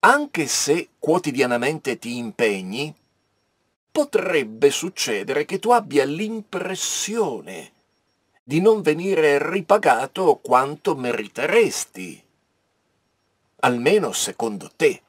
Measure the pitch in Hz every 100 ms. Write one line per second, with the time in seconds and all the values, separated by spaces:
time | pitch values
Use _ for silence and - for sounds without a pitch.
0 | 208 277 294 - 139 - - 165 - _
1 | - 175 170 127 123 120 127 156 - 113
2 | 117 123 117 - 113 98 92 110 151 -
3 | _ _ _ _ _ _ _ _ _ -
4 | 294 208 185 165 113 110 139 135 170 -
5 | - 107 104 135 151 190 220 240 214 143
6 | 139 156 214 226 208 185 185 190 - -
7 | - 226 185 110 92 90 - _ _ _
8 | _ _ _ _ - 151 202 214 156 151
9 | 185 185 156 143 147 185 165 202 180 110
10 | - - 180 135 - 123 139 151 - 147
11 | 123 113 104 - 151 208 202 - - -
12 | 92 - _ _ _ _ _ _ _ _
13 | _ _ _ _ _ _ 127 123 127 208
14 | 147 - - - 117 101 - _ 151 -